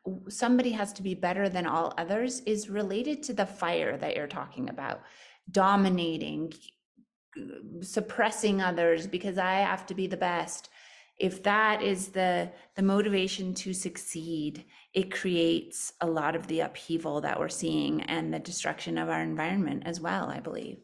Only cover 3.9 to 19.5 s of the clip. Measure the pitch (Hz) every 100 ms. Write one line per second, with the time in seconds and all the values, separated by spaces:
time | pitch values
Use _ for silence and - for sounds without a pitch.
3.9 | 139 147 - 147 143 139 - 127 123 135
4.9 | - - - - - - 196 190 202 190
5.9 | 180 170 160 151 151 160 - - _ _
6.9 | _ _ _ _ - - - - 170 185
7.9 | 220 208 - 214 214 208 196 185 170 170
8.9 | 165 190 180 196 185 185 190 190 185 -
9.9 | 185 185 185 180 175 160 - - - -
10.9 | - - _ 185 185 202 208 220 214 202
11.9 | 185 190 190 185 175 175 - - - 196
12.9 | 196 208 196 190 190 185 185 190 185 175
13.9 | - - 165 165 160 151 151 - - _
14.9 | 190 190 - 190 170 165 165 - - -
15.9 | - 170 160 147 165 160 160 156 - -
16.9 | 165 160 147 147 - 156 - 165 156 143
17.9 | 156 - 160 160 160 165 - 156 151 170
18.9 | 165 165 160 165 160 165